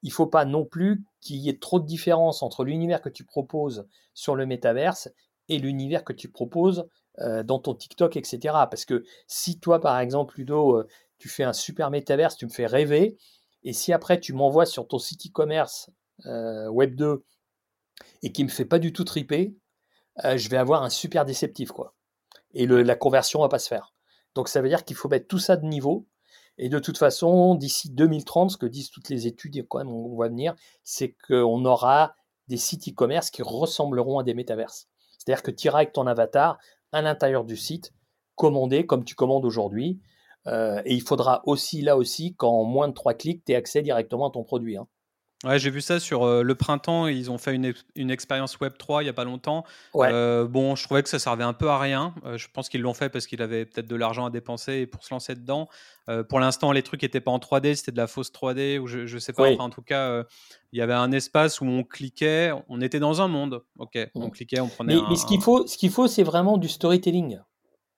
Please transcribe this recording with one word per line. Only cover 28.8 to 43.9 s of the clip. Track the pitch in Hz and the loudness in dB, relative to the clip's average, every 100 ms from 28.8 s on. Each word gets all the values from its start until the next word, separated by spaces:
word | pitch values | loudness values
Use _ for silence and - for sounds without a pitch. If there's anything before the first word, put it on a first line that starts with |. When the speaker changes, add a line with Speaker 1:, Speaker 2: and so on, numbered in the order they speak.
| 131 | -12
Speaker 1:
toutes | - - | -16 -8
les | 131 117 | -6 -6
études, | 117 147 143 | -8 -10 -10
et | - | -8
quand | 131 | -8
même | 135 | -6
on | 113 117 | -8 -8
voit | 117 117 | -4 -4
venir, | 117 156 165 _ _ | -2 -4 -6 _ _
c'est | - - 131 - - | -14 -8 -8 -8 2
qu'on | 127 120 117 | 4 4 4
aura | 127 123 123 143 156 - _ _ - | 4 4 6 6 4 0 _ _ -10
des | 123 | -6
sites | - 170 - | -4 -6 -8
e-commerce | - 123 160 - | 0 2 2 -4
qui | - | -6
ressembleront | 120 117 156 - 143 123 123 139 | -8 -4 -2 -2 -2 0 0 -2
à | |
des | 123 | -2
métaverses. | 120 123 110 110 - - _ _ _ | -4 -4 -6 -6 -12 -20 _ _ _
C'est-à-dire | - 127 | -4 -2
que | - | -4
tu | 120 156 | -2 2
iras | 147 | 2
avec | 151 | 2
ton | - 127 | 0 0
avatar | 117 113 139 160 147 _ _ _ | 0 2 4 2 0 _ _ _
à | 156 | -2
l'intérieur | 151 147 139 131 110 | -2 0 0 0 -2
du | 113 | -8
site, | - 170 - _ _ _ _ - | -8 -10 -12 _ _ _ _ 0
commander | 156 139 127 139 170 | 2 2 2 0 2
comme | 170 123 | 0 -2
tu | - | -2
commandes | 127 135 123 | 2 2 0
aujourd'hui. | 110 101 104 160 185 - _ _ _ - | -2 -2 -2 -4 -6 -12 _ _ _ -6
Euh, | 113 110 104 | -2 -2 -2
et | - | -2
il | 123 | -2
faudra | 123 135 127 127 - | 0 2 2 2 2
aussi, | 139 - 156 | -2 -2 -2
là | 143 139 | 4 4
aussi, | 120 - 170 - | 2 -2 -8 0
qu'en | 120 117 113 | 2 2 2
moins | 131 147 | 0 -2
de | |
trois | 131 127 | -2 -2
clics, | 117 156 175 - | -2 -4 -6 0
t'aies | 123 | 0
accès | 117 147 | 0 -2
directement | 147 | 0